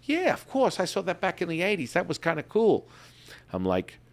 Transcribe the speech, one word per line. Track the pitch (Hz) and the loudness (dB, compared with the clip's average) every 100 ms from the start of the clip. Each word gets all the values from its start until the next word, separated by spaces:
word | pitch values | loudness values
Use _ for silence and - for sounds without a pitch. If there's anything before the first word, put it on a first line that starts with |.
Yeah, | - 311 359 | -2 0 2
of | - - | 0 -2
course. | 269 247 - | 0 0 2
I | |
saw | 180 - | -2 -2
that | 185 175 | -4 -2
back | 190 175 | -4 -4
in | 180 | -4
the | 160 | -2
eighties. | 180 208 123 | 0 -2 -2
That | - 180 | -2 -2
was | 156 | -4
kinda | - 165 | -2 -4
cool. | - - 226 135 - - - - - - - | -2 2 4 4 0 -20 -20 -20 -20 -20 -8
I'm | 92 | -4
like | 92 92 90 - - | 0 0 0 -10 -20